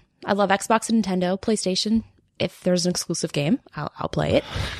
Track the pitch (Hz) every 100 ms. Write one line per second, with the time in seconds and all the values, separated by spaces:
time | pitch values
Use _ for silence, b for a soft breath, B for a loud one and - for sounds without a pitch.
0 | _ _ - 202 196 202 - 220 - 226
1 | 196 185 180 196 - 214 185 185 214 226
2 | - _ _ - 185 - 180 180 175 170
3 | - 170 160 147 143 254 - - 147 -
4 | - - 151 240 B B B B